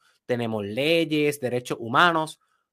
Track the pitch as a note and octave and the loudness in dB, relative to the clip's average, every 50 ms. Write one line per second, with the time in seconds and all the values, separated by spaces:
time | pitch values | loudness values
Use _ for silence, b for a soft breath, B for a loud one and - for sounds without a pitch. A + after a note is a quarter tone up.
0 | _ _ _ _ _ - B2 A#2+ A#2+ A2+ A2 G#2+ G2+ G2+ G#2+ B2 C#3 D#3 E3+ E3 | _ _ _ _ _ -4 -2 -2 -2 -4 -4 -4 -4 -4 -4 -2 0 2 2 2
1 | E3 D3+ D#3 D3+ D3 D3 D3 - B2+ A#2+ B2 B2 B2 - D3 - A#2 A2+ B2+ D3+ | 2 0 0 0 2 0 0 -2 -4 -4 -4 -4 -4 -6 -8 -8 -6 0 4 4
2 | F3 F3 E3 D#3+ D#3 D#3 - _ _ _ _ _ _ _ | 4 4 4 2 -2 -4 -8 _ _ _ _ _ _ _